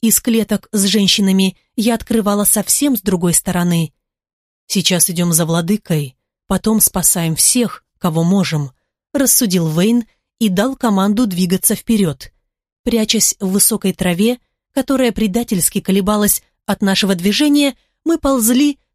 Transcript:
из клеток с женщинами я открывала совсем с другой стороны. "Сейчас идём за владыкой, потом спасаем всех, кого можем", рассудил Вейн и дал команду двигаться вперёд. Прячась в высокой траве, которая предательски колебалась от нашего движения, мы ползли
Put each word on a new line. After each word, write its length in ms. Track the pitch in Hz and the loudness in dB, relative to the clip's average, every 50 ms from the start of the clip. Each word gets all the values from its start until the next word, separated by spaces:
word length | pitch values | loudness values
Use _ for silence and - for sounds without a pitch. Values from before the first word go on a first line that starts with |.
| - | -2
из 180 | 226 202 - | 0 0 0
клеток 480 | - - 226 226 214 - 214 196 - _ | 0 0 0 0 0 0 -2 -4 -4 _
с 140 | - 311 294 | -4 -2 -2
женщинами 720 | 202 185 220 202 185 - - 202 190 190 190 190 190 185 _ _ _ _ | 0 0 0 2 2 2 2 2 2 2 2 2 2 0 _ _ _ _
я 180 | - 214 233 233 | -2 -2 -2 -2
открывала 500 | 226 - - 226 226 208 202 202 208 208 | -2 -4 -2 -2 0 0 0 0 0 0
совсем 500 | 196 - 214 196 - - - 285 285 269 | 0 0 -2 -2 -2 -2 -2 0 0 0
с 60 | 220 | 0
другой 320 | - - 185 175 170 175 165 | -2 -2 -2 0 0 0 0
стороны. 640 | - - - 175 180 175 175 175 170 165 151 - _ _ _ _ _ _ _ _ _ _ _ _ _ _ _ - | 0 -2 -2 -2 -2 0 0 0 0 -2 -2 -6 _ _ _ _ _ _ _ _ _ _ _ _ _ _ _ -4
"Сейчас 380 | 202 170 - 185 175 165 - | -2 0 0 0 0 0 -2
идём 220 | 180 165 175 175 170 | -2 -2 0 0 2
за 140 | 156 175 | 0 0
владыкой, 680 | 156 165 170 175 165 208 214 - - 175 151 143 131 - _ _ _ _ _ _ | 0 0 -2 0 0 -2 -2 -2 -2 -2 -2 -2 -6 -10 _ _ _ _ _ _
потом 340 | _ 196 185 - 220 220 220 | _ -4 -2 0 0 0 2
спасаем 540 | - - - 190 175 - - 180 165 160 160 | 0 0 -2 -2 -2 0 0 0 0 -2 0
всех, 500 | 156 - - - 254 240 202 - - _ _ _ _ | 0 0 0 2 2 0 -2 -4 -10 _ _ _ _
кого 240 | - 180 156 165 165 | -4 -2 0 0 2
можем", 480 | 170 190 202 185 - 160 156 143 135 - _ _ _ _ _ _ _ _ | 2 2 2 2 0 -2 -4 -4 -6 -10 _ _ _ _ _ _ _ _
рассудил 560 | 285 277 247 - - 262 214 175 185 170 160 | 0 0 2 2 0 0 0 0 0 0 0
Вейн 360 | 151 160 180 214 233 240 220 - _ _ _ _ _ _ | 0 0 2 2 2 0 -2 -4 _ _ _ _ _ _
и 100 | 226 214 | -2 0
дал 280 | 185 180 202 254 269 | 0 0 -2 -2 -2
команду 500 | - - 240 202 190 190 202 208 202 254 | -2 -2 0 0 2 2 2 2 0 0
двигаться 480 | 214 180 170 185 175 180 185 - - 220 | -2 0 -2 0 0 0 -2 -2 -2 -4
вперёд. 560 | - - - 233 214 202 165 139 - - - _ _ _ _ _ _ _ _ _ _ _ | -4 -2 -2 0 0 2 0 -2 -8 -14 -20 _ _ _ _ _ _ _ _ _ _ _
Прячась 500 | - 233 226 220 214 - 220 - - - - | -2 0 0 0 0 0 0 0 -2 -2 -4
в 80 | 202 190 | -4 -2
высокой 440 | 185 202 - - 226 208 - 196 185 | 0 0 0 0 -2 -2 -2 -4 -2
траве, 460 | - 185 180 175 170 202 226 247 247 _ _ _ _ _ _ _ | -2 -2 -2 0 0 0 0 0 -2 _ _ _ _ _ _ _
которая 380 | - 254 - 277 254 262 240 | -6 -2 -2 0 0 0 0
предательски 680 | 220 - 226 214 180 233 240 - - 185 170 - - 202 | 0 0 -2 0 0 -2 -2 -2 -2 -2 -2 -2 -4 -4
колебалась 640 | 180 - 190 196 196 190 214 208 208 202 - - - _ _ _ _ | -2 0 0 0 0 0 0 0 0 0 -2 -2 -6 _ _ _ _
от 160 | - 202 - - | -6 -4 -2 0
нашего 340 | 196 190 - - 190 196 | 0 0 0 0 0 0
движения, 580 | 175 170 202 208 - 302 302 285 294 285 277 262 - _ _ _ _ _ | 0 0 -2 0 2 2 2 2 2 2 0 -2 -6 _ _ _ _ _
мы 120 | 311 330 | -2 -2
ползли 640 | 320 - 285 269 262 220 220 247 247 294 294 285 - _ _ _ | 0 0 0 0 0 2 2 2 2 2 0 0 -4 _ _ _